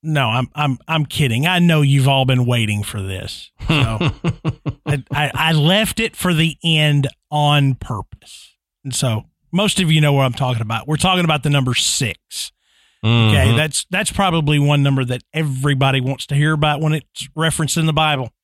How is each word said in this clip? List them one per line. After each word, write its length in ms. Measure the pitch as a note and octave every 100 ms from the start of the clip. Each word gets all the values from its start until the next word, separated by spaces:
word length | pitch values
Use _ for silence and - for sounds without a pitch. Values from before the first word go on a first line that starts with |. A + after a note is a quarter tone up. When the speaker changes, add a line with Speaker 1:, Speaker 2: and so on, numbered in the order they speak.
Speaker 1:
No, 260 | D#3 D3+ B2
I'm, 200 | A#2 B2
I'm, 240 | - D3 B2+ -
I'm 200 | D#3+ D3
kidding. 400 | - C#3+ A2+ D#3
I 120 | F3+
know 240 | F3 D#3+
you've 240 | C#3+ C#3 C3+
all 180 | C3+
been 220 | C3 B2+ B2
waiting 380 | A#2+ A2 G#2
for 180 | G2 -
this. 480 | F#2+ F#2+ - - - _ -
So 80 |
Speaker 2:
<laughs> 1120 | D#3 A#2+ A2+ D#3 - E3+ - D#3 - - - -
Speaker 1:
I, 160 | D3 -
I, 200 | C#3+ D3
I 180 | - D#3+
left 460 | D#3+ D3+ F#3+ A3 -
it 160 | A3
for 180 | - F3+
the 240 | E3 E3 -
end 460 | E3+ D#3+ D3+ C#3+ C3+ - _
on 440 | D3+ D3 D3 C#3
purpose. 800 | B2+ - A2 F#2 - - - - _ _ _
And 100 | C#3
so 300 | B2 C3+ A2 - _ _
most 300 | F3 G#3 -
of 100 | F3+
you 100 | D#3
know 120 | D3+
what 120 | C#3
I'm 80 | C3+
talking 280 | B2 C3 A#2+
about. 240 | A2 A2+ C3
We're 100 | D3+
talking 280 | F#3 F#3
about 180 | E3+ D3+
the 80 | D3
number 240 | C#3+ B2+
six. 760 | A#2+ - - A#2+ F2+ _ - - _ _ _ _ _
Okay, 60 | A2
Speaker 2:
Mm-hmm. 460 | A#2 A2+ G#2+ - A2+
Speaker 1:
that's, 280 | D3+ - -
that's 220 | F3+ G#3+
probably 460 | - G3 E3 D3 D3+
one 240 | C#3+ D3
number 220 | C#3 C3+
that 180 | B2+ B2 -
everybody 680 | D#3 D#3 C3 C#3+ C3+ C3+ C3+
wants 260 | B2+ C3+ -
to 80 | C#3+
hear 160 | D3+
about 280 | D#3 D3+ D3
when 120 | D#3
it's 340 | D#3 - - -
referenced 420 | - D#3+ - D#3 -
in 80 | D#3+
the 60 |
Bible. 380 | D3+ D#3 C#3+ C3 _